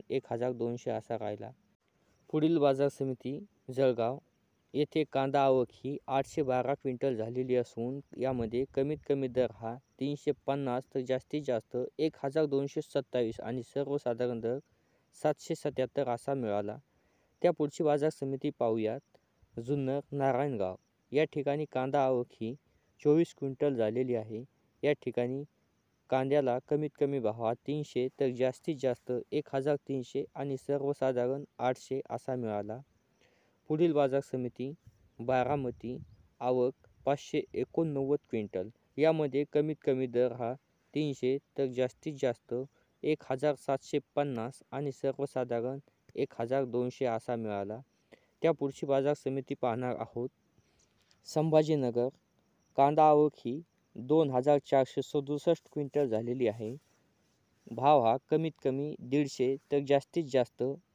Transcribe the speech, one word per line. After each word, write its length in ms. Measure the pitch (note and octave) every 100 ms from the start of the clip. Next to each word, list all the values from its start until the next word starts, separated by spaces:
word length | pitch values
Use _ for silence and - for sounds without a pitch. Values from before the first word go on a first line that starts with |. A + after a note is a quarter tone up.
| -
एक 220 | C3 -
हजार 200 | A#2 B2
दोनशे 400 | A#2+ A#2+ A#2+ -
असा 260 | A2 - A2
राहिला. 320 | G#2 G#2+ A2 - _ _ _ _ _ _ -
पुढील 280 | D#3 D#3+ E3
बाजार 300 | C#3+ C3+ C#3+
समिती 500 | - C3+ B2 B2 D3 G3+ _ - B2+
जळगाव. 420 | C3 A2+ A2+ C#3 _ _ _ _ _
येथे 300 | C3+ D3+ D#3+ D3
कांदा 280 | C3+ C3+ C#3
आवक 260 | C3+ C3 A#2+
ही 240 | - C3 C#3+ -
आठशे 340 | C3+ - E3
बारा 320 | C3 B2+ B2
क्विंटल 420 | C#3+ C3+ B2 C#3 A2
झालेली 400 | A2+ B2+ B2+ B2
असून 440 | A#2 A2+ A#2+ C#3 - -
यामध्ये 420 | C3 B2 A2+ A#2+ C#3
कमीत 240 | C3+ C#3+ D3+ -
कमी 200 | C#3 C3
दर 240 | B2+ A#2+ -
हा 200 | A2+ B2+ _ -
तीनशे 320 | C3+ D3 D3 C3+ -
पन्नास 380 | C#3+ C3+ B2 - C3+
तर 40 |
जास्तीत 420 | B2+ B2+ - D3+
जास्त 340 | C#3 A2+ - B2 B2+ -
एक 180 | D#3 -
हजार 220 | C#3 D#3 D3
दोनशे 360 | C#3 C#3 D#3
सत्तावीस 580 | - C#3+ - B2+ A2+ A#2
आणि 220 | A2+ B2+
सर्वसाधारण 760 | A#2 C#3 C3+ C#3+ B2 A#2+ B2 A#2
दर 180 | A2+ C3+ _ _ _ _ _ -
सातशे 380 | D3+ - - D#3+
सत्याहत्तर 540 | D3 C3 B2 C3+ B2
असा 240 | A#2 -
मिळाला. 440 | C#3 A2 G2+ G#2 B2 _ _ _ _ _ -
त्यापुढची 420 | F3 E3 D3 -
बाजार 260 | D3+ D3 D#3
समिती 400 | - C3+ C3+ D3
पाहूयात, 500 | - A#2 A2+ G#2+ C3 _ _ _ _ _ A#2+
जुन्नर 420 | A#2+ C#3+ C3 C#3+ -
नारायणगाव. 640 | C#3+ C3+ B2 C#3+ A2+ F#2 F#2 _ _ _
या 120 | C#3+
ठिकाणी 420 | D#3 D3+ C#3 D3 D3+
कांदा 320 | B2+ C3+ C#3+
आवक 300 | C3 B2+ B2 -
ही 120 | A2+ C#3+ _ _ _ _
चोवीस 320 | D3+ D#3 E3 -
क्विंटल 380 | C#3 B2+ D3 B2
झालेली 400 | G#2+ B2 C3 A#2
आहे. 280 | A2 A2 C3 _ _ _
या 100 | C#3+ D3
ठिकाणी 420 | - A#2+ B2 C3+ D3 _ _ _ _ _ -
कांद्याला 480 | C3 C3+ D3 B2+ B2 -
कमीत 200 | D3 D3+ -
कमी 200 | C#3 C#3
भाव 240 | A2 A2+
हा 100 | A2+ A#2+ -
तीनशे 400 | D3+ C#3+ B2 C3 -
तर 100 | C3+
जास्तीत 460 | B2 B2+ - - C#3
जास्त 300 | C3 B2 - B2 -
एक 180 | D3+ -
हजार 220 | C3+ C#3+ C#3+ -
तीनशे 360 | C3+ A#2+ C#3 - B2+
आणि 220 | C#3 C3
सर्वसाधारण 840 | - C#3+ C#3 C#3+ C3+ B2 B2 C#3 - -
आठशे 420 | B2 - - C3 -
असा 260 | A#2+ - B2+
मिळाला. 440 | A2+ G#2 G#2 A#2+ - _ _ _ _ _ _ _ -
पुढील 240 | D#3 F3
बाजार 280 | D3 C#3 C#3
समिती 500 | - C3 B2 - C3 D#3+ - _ _ -
बारामती. 800 | A#2+ C3 B2 C#3+ B2 - A2+ B2 - - _ _
आवक 340 | B2+ B2+ B2+ - _ _ C#3
पाचशे 360 | C#3+ - D#3 -
एकोणनव्वद 640 | - C3 - D#3+ C#3 C3+ D3 -
क्विंटल. 400 | A2+ G#2 F#2 G#2 - _ -
यामध्ये 460 | D#3+ D#3+ D3 C3+ C#3+
कमीत 220 | D3+ D3+ D3+
कमी 260 | D3 C3 B2+
दर 240 | A#2+ B2
हा 220 | A#2+ A#2 C#3 _ _ _
तीनशे 440 | D3 D3+ C3 B2+ C#3 _ -
तर 80 | C3+
जास्तीत 460 | B2 B2+ - D#3 C#3
जास्त 320 | C3 A#2 - A#2+ C#3 _ _ _
एक 200 | D3+ D3+ -
हजार 260 | C3 D3 C3+
सातशे 420 | - C3+ - D3 - C#3+
पन्नास 460 | C#3+ A#2+ A#2 - -
आणि 200 | C3+ C#3+
सर्वसाधारण 880 | - C#3 C3 C#3+ C3 B2 A#2 B2 C#3 _ _ _ -
एक 180 | B2 -
हजार 260 | A#2 C3+ B2+
दोनशे 400 | A#2+ B2 - B2+
असा 300 | A2+ - A#2
मिळाला. 440 | G#2+ G2+ G2+ A2+ - _ _ - _ -
त्यापुढची 440 | E3 D#3 C#3 - C#3+
बाजार 280 | C#3 C#3
समिती 400 | D3 C3+ C3+ -
पाहणार 420 | C#3 B2 A2+ B2 -
आहोत, 300 | A#2 A#2+ B2+ _ _ _ _ _ _ _ _ _ -
संभाजीनगर. 840 | D#3 D#3+ D#3 D#3 D3+ B2 A#2+ B2+ _ _ _ _ _ _ -
कांदा 260 | C#3 D3+
आवक 280 | D#3 D3+ D3+ -
ही 240 | A#2+ C#3+ - _ _ -
दोन 360 | B2+ D#3+ C#3+
हजार 280 | B2+ C#3+ C#3+ -
चारशे 360 | C3+ C3 C#3+
सदुसष्ट 640 | - D3 C#3 D3 E3+ E3 _
क्विंटल 340 | D3+ C#3 D3 C3
झालेली 400 | A2 A#2 B2 A2+
आहे. 280 | A2+ A2 C3+ _ _ _ _ _ _ _ _ -
भाव 320 | A#2 C#3 D3 A2+
हा 100 | C3 -
कमीत 220 | D#3 D#3+ -
कमी 300 | C#3 C3+ D3 -
दीडशे 540 | B2 C#3+ C#3 - B2+ C3+ -
तर 80 | C#3+ C#3
जास्तीत 360 | C#3 - E3+
जास्त 400 | C#3+ B2+ A#2+ - C3 D3+ _